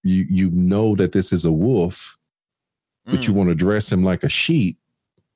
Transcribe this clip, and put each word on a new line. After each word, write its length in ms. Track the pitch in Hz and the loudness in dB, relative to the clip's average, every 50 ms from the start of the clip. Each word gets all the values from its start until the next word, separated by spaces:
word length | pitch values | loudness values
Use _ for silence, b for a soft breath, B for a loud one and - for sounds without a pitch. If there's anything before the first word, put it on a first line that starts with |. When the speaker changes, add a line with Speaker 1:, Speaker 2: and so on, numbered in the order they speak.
| - | -2
Speaker 1:
you, 220 | 95 92 92 92 - | 0 0 0 0 0
you 220 | 95 92 95 92 | 0 0 0 0
know 440 | 85 90 90 90 98 101 110 110 104 | 0 2 2 2 2 2 2 0 2
that 180 | 98 98 87 - | 2 0 0 0
this 200 | 98 90 - - | -2 -2 0 -2
is 120 | 87 80 | -2 0
a 60 | 82 | 0
wolf, 680 | 80 78 90 123 135 101 85 90 92 - - - - _ _ _ _ _ _ _ _ _ _ _ _ _ _ _ _ _ _ | 0 2 0 0 2 0 0 -2 -4 -10 -18 -20 -20 _ _ _ _ _ _ _ _ _ _ _ _ _ _ _ _ _ _
but 220 | 113 - - - - | -4 -4 -2 0 0
you 60 | 98 | 0
Speaker 2:
Mm. 40 | 101 | 2
Speaker 1:
wanna 180 | 95 90 87 | 2 0 0
dress 360 | 78 90 95 104 107 104 - | 0 0 0 0 0 -2 -2
him 120 | 104 92 92 | 0 0 2
like 200 | 92 92 85 - | 0 0 -2 -2
a 60 | 139 | -4
sheep 480 | - - - - 165 156 104 90 - - _ _ _ _ _ _ _ _ _ _ _ | -2 -2 -2 0 0 0 0 0 -4 -6 _ _ _ _ _ _ _ _ _ _ _